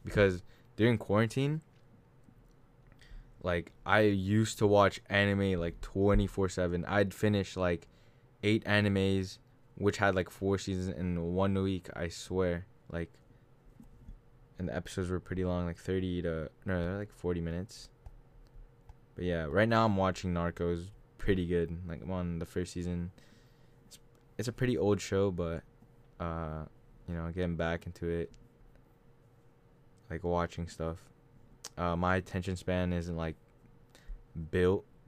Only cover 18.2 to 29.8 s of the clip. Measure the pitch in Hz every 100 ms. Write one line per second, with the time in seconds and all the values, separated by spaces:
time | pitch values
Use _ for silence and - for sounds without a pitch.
18.2 | - - - - - - - - - -
19.2 | 90 85 78 87 113 113 113 98 95 90
20.2 | 92 87 85 - 87 85 92 - - -
21.2 | - 95 85 87 82 85 90 80 67 92
22.2 | 87 85 85 92 90 92 87 87 87 -
23.2 | - - - - - - - - - -
24.2 | - - 110 110 127 117 101 101 - 98
25.2 | 101 87 85 82 - _ - - - -
26.2 | 85 82 80 78 78 - - - - 85
27.2 | 82 87 90 82 82 85 - - 85 85
28.2 | 78 - - _ - - - _ - -
29.2 | - - - _ _ _